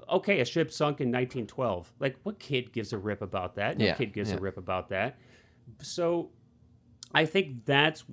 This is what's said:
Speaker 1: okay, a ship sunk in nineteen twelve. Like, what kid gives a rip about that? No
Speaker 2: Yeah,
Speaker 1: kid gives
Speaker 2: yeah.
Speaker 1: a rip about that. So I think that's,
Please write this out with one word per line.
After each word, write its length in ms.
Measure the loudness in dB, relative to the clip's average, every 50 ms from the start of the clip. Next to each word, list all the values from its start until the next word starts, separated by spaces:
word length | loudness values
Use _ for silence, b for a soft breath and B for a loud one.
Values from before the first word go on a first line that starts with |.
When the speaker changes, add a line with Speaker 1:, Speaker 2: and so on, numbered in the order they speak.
| -4 0
Speaker 1:
okay, 300 | 0 2 2 2 2 2
a 60 | 2
ship 260 | 2 2 0 0 0
sunk 300 | 0 0 0 0 2 0
in 100 | 0 0
nineteen 340 | 2 2 0 0 -2 -4 -6
twelve. 460 | -6 -4 -2 0 0 0 -2 -4 -10 -8 -4
Like, 160 | -2 -2 -2 -4 -6
what 160 | -8 -8 -8
kid 320 | -6 -2 -2 -2 -2 -2
gives 220 | -4 -6 -4 -4 -4
a 40 | -4
rip 240 | -2 -4 -4 -4
about 340 | -4 -4 -4 -4 -4 -4 -4
that? 220 | -2 -2 -2 2 2
No 80 | 4
Speaker 2:
Yeah, 80 | 4 4
Speaker 1:
kid 180 | 2 -2 -2 -2
gives 160 | -2 -2 -2
Speaker 2:
yeah. 60 | -2 -2
Speaker 1:
a 20 |
rip 180 | -2 -4 -6 -6
about 320 | -4 -4 -2 -2 -2 -2
that. 300 | -2 -2 -2 -2 -4 b b b b b b b b b b -20 -20 -16
So 480 | -14 -10 -4 -2 0 2 2 0 -2 -4 -10 _ _ _ _ _ -20 -20 -20 _ _ _ -20 _ -12 0 2
I 120 | 2 2
think 400 | 4 4 2 0 0 -4 -6 -2
that's, 380 | 2 4 4 4 4 2 -2 -8 -16